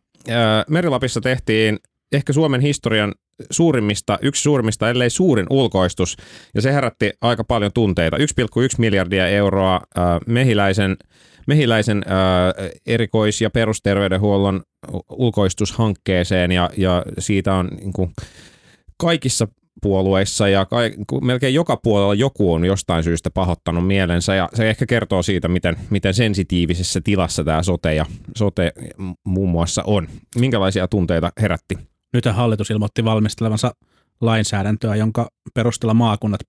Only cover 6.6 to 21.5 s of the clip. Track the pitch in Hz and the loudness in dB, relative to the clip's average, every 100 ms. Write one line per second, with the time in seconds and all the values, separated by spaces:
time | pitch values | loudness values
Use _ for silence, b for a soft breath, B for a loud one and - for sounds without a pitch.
6.6 | 127 143 123 - 104 - 117 117 - 117 | 0 0 -2 -2 -4 -2 -2 0 0 0
7.6 | 101 120 107 87 82 - 147 - 113 - | 0 0 0 2 0 0 -2 -2 -2 0
8.6 | 131 - 113 98 90 95 90 101 98 95 | 0 0 0 2 0 0 0 2 2 2
9.6 | 95 92 - - 87 85 - 117 131 104 | 2 0 -2 -2 0 0 0 0 2 2
10.6 | 98 95 98 92 _ b b b b 151 | 2 2 0 -2 _ b b b b 2
11.6 | 123 113 107 101 95 95 92 92 90 - | 4 2 2 0 0 0 2 2 2 -2
12.6 | 92 - - 117 107 113 107 - 110 120 | -8 -8 -4 -2 0 0 0 0 0 0
13.6 | 110 107 104 101 98 95 104 98 98 95 | -2 0 0 0 2 2 2 2 2 -2
14.6 | - _ - - - - 123 107 98 - | -6 _ -12 -12 -10 -2 0 2 0 0
15.6 | 104 - 110 95 - 92 87 92 87 90 | -4 -2 -2 -2 -2 0 0 0 2 2
16.6 | 90 - 92 90 - - 90 98 92 92 | 0 0 0 0 -2 -6 -2 -2 0 0
17.6 | 90 - 95 90 87 - B B B B | -2 -6 -8 -4 -4 -6 B B B B
18.6 | B B B - 170 170 127 - 107 _ | B B B -4 -2 0 -2 -2 -4 _
19.6 | _ - 104 95 95 95 98 - 101 95 | _ -6 0 2 2 2 0 0 2 2
20.6 | 95 120 117 - 104 131 123 123 131 | 0 -2 -2 -4 -6 -4 -2 0 0